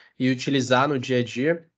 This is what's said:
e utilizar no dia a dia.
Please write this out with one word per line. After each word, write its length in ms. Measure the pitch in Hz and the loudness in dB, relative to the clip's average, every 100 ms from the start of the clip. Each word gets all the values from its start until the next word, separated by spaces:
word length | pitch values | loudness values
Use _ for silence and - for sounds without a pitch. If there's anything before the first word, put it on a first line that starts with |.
| - - | -20 -4
e 120 | 127 | -2
utilizar 580 | 127 147 139 117 123 143 | 0 0 0 2 2 2
no 100 | 139 | 0
dia 200 | 123 123 | 0 -2
a 40 | |
dia. 460 | 117 117 143 170 - | -2 -2 -2 -2 -6